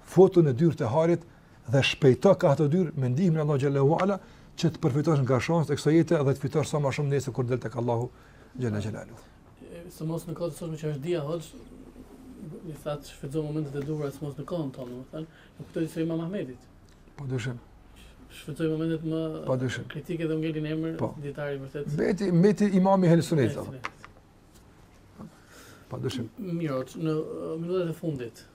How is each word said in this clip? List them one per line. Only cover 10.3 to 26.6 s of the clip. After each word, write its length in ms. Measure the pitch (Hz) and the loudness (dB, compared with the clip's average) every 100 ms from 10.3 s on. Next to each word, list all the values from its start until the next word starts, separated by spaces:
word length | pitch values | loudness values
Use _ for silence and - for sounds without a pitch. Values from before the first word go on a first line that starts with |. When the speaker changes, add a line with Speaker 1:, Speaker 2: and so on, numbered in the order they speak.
| 160 | -8
Speaker 2:
kohë 160 | 170 | -8
të 60 | - | -8
sotme 180 | 165 156 | -10 -6
që 80 | 156 | -6
është 80 | 143 | -6
dia, 160 | 151 170 143 | -4 -4 -2
Hoxh, 260 | 170 156 - - - - - - - - - 165 185 | -6 -8 -18 -20 -20 -20 -20 -20 -20 -20 -16 -16 -14
i 140 | 170 147 | -14 -10
thatë 320 | 151 147 - | -8 -8 -10
shfrytëzo 320 | - 147 156 | -14 -6 -4
momentet 320 | 147 151 147 143 | -4 -4 -6 -6
e 80 | |
duhura, 240 | 139 151 143 | -6 -4 -6
së 160 | 135 | -6
mos 160 | 147 139 | -10 -10
në 60 | 139 | -8
kohën 240 | 180 143 127 | -6 -6 -8
tonë, 180 | 123 123 | -12 -12
domethënë, 480 | 131 160 160 - - - | -12 -12 -12 -16 -20 -20
nuk 100 | - | -10
kuptoj 180 | - 160 | -6 -6
se 140 | 165 165 | -4 -4
Imam 180 | 165 | -2
Ahmedit. 400 | 165 202 131 123 - - - - - - | -4 -6 -8 -12 -20 -20 -20 -20 -20 -14
Speaker 1:
Po 80 | 139 | -6
dyshim. 320 | 127 113 120 - - - - - - - | -4 -4 -8 -14 -20 -20 -20 -20 -20 -20
Speaker 2:
Shfrytëzoj 380 | - - 139 160 | -18 -14 -4 -2
momentet 300 | 156 165 160 | 0 -2 -2
më 160 | 160 160 160 156 147 | -2 -4 -4 -6 -2
Speaker 1:
Po 100 | 131 | 0
dyshim. 240 | 127 117 - | 0 -4 -8
Speaker 2:
kritike 340 | 160 - 165 165 | -12 -8 -4 -2
dhe 60 | |
u 40 | 156 | -2
ngelin 260 | 160 156 151 | -2 -4 -4
emër 300 | 156 160 160 | -4 -4 -4
Speaker 1:
Po. 160 | 113 104 | -6 -6
Speaker 2:
dietari 380 | 143 139 147 139 | -10 -8 -6 -6
vërtet. 320 | 135 151 147 | -8 -8 -6
Speaker 1:
Mbeti, 380 | 151 226 185 196 | -2 0 0 2
mbeti 340 | 170 196 202 208 190 | 6 6 6 4 4
imami 280 | 185 196 180 | 4 6 6
i 40 | |
Ehli 120 | 170 | 6
Sunnetit, 280 | - 160 113 | 4 2 2
Speaker 2:
Ehli 100 | - | 0
Speaker 1:
apo? 40 | 98 | -8
Speaker 2:
Sunnetit. 200 | 131 - - - - - - _ - - - - - - - - - - - - - - | -10 -14 -14 -20 -20 -20 -20 _ -20 -20 -20 -20 -20 -20 -20 -20 -20 -20 -20 -20 -20 -14
Speaker 1:
Po 100 | - | -8
dyshim. 300 | 123 254 110 - | -6 -6 -8 -10
Speaker 2:
Mirë, 340 | 190 170 | -6 -4